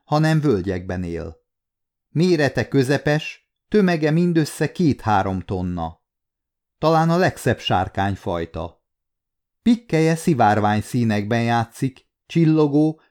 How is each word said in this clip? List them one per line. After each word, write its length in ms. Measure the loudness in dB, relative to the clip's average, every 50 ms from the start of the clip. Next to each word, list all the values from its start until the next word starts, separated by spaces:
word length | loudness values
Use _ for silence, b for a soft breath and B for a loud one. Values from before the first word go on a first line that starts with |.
| _
hanem 360 | -4 -2 0 2 2 2 2
völgyekben 640 | 2 2 0 0 0 -4 -6 -6 -6 -8 -8 -6 -6
él. 340 | -6 -8 -8 -10 -10 -14 -18 _ _ _ _ _ _ _ _ _ _ _ _ _ _
Mérete 600 | -2 0 0 2 2 2 2 0 0 -2 -4 0
közepes, 800 | 0 0 2 2 0 0 0 0 -2 -2 -2 -6 -12 -16 _ _ _ _ _ _
tömege 420 | 2 2 2 2 2 0 0 0
mindössze 640 | 2 2 2 2 2 0 0 -2 -2 -4 -4 -4 -2
két-három 680 | 0 0 0 0 0 0 0 0 2 0 0 -2 -6
tonna. 600 | -6 -6 -6 -6 -4 -6 -6 -6 -8 -8 -10 -14 _ _ _ _ _ _ _ _ _ _ _ _ _ _ _ _
Talán 320 | 0 0 2 2 2 2
a 60 | 2
legszebb 420 | 2 2 0 0 -2 -2 -2 -2 -2
sárkányfajta. 1300 | -2 -2 -2 -2 -2 -2 -4 -2 -2 -2 -4 -4 -6 -6 -6 -4 -6 -6 -8 -10 -12 -12 -14 _ _ _ _ _ _ _ _ _ _ _ _ _ _ _ _ _ _
Pikkelye 520 | 0 0 0 0 -2 0 0 2 2 0
szivárvány 680 | 0 0 0 2 4 4 4 4 4 2 2 0 0
színekben 640 | -2 -4 -2 -2 0 0 0 -2 -2 -2 -2 -2 0
játszik, 640 | 0 0 0 -2 -4 -6 -6 -6 -6 -6 -10 _ _ _ _ _
csillogó, 720 | -4 0 2 4 4 4 4 2 2 2 2 2 0 -2 b b b